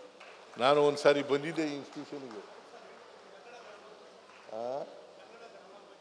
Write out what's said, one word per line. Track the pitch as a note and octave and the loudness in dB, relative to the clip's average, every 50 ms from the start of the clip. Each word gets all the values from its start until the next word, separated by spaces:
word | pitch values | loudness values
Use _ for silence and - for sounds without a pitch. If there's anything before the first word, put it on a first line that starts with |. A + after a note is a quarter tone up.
| - - - - - - - - - - - - | -20 -20 -20 -20 -20 -20 -20 -20 -20 -18 -4 2
ನಾನು | A#2 C3+ D3 D3 | 4 6 6 8
ಒಂದ್ಸಾರಿ | D3 D3 D3 - - D3 C#3+ C#3+ C#3 | 6 6 4 6 6 6 6 6 4
ಬಂದಿದ್ದೆ | - C3+ C#3+ C#3+ D#3+ E3 D#3+ | 2 0 0 0 -2 -2 -2
ಈ | D#3+ D3+ C#3+ | -2 -2 -2
ಇನ್‌ಸ್ಟಿಟ್ಯೂಷನ್‌ಗೆ. | C#3+ C3 - - D3+ C#3 - D3+ C#3+ C3+ B2+ A2 G2+ F#2+ - - - - - - - - - - - - - - - - - - - - A#3+ B3 - - A3 G#3 - - - - - - - - - - - - - - - A2 | -6 -8 -10 -12 -12 -12 -10 -10 -12 -10 -12 -12 -14 -14 -16 -18 -20 -20 -20 -20 -20 -20 -20 -20 -20 -20 -20 -20 -20 -20 -20 -20 -20 -20 -18 -18 -18 -18 -18 -18 -18 -18 -20 -20 -20 -20 -20 -20 -20 -20 -20 -20 -20 -16 -12 -10
ಆ? | A2 A#2 B2 B2+ C#3+ - - - - - - - - - - - - - - - - - F#3+ G3 G3+ F#3+ - - - | -8 -6 -6 -6 -6 -8 -10 -12 -18 -20 -20 -20 -20 -20 -20 -20 -18 -18 -18 -20 -20 -20 -20 -20 -20 -20 -20 -20 -20